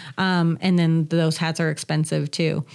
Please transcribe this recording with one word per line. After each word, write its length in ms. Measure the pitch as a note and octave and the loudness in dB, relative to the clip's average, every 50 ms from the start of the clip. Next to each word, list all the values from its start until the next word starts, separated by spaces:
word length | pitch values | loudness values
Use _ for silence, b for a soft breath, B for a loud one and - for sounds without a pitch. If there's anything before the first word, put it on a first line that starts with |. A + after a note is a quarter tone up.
| B C#3 B B | B -10 B B
Um, 400 | F#3+ F#3 F3+ F3 E3 E3 E3 - | 0 2 2 2 2 2 0 0
and 180 | - F#3 F3+ F3 | 0 2 2 4
then 280 | E3 E3 D#3+ E3 D#3 D#3 | 4 4 2 2 2 0
those 280 | E3 E3+ D#3+ D#3+ D#3+ | 0 2 2 2 0
hats 240 | - E3 D#3+ D#3+ - | 0 -2 -2 -2 -2
are 100 | E3 D#3+ | -2 -2
expensive 600 | D#3+ - - - D#3 D#3 D#3 - D#3+ D3+ C#3+ D3 | -2 -4 -4 -4 -2 -2 0 0 -2 -2 -4 -4
too. 340 | - - E3 D#3 - - C#3 B | -4 -2 -2 -2 -2 -4 -6 B